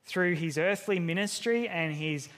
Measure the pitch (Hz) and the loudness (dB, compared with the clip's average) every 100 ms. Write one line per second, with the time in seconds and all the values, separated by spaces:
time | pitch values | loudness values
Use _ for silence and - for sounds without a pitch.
0 | - 185 180 170 165 147 175 202 - 190 | -6 0 2 2 0 2 2 2 0 0
1 | 165 170 202 - 233 233 233 175 160 151 | 0 0 -2 -2 0 0 0 -2 -2 -2
2 | 156 147 135 | -2 -4 -6